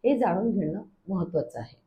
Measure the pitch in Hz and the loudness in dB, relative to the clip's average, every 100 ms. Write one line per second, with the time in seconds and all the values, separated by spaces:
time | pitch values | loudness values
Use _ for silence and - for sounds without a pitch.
0 | 240 262 226 180 226 196 151 190 - _ | 4 4 2 2 0 0 -2 -4 -12 _
1 | 180 190 170 160 120 120 110 - | -6 -4 0 -2 -2 -10 -14 -16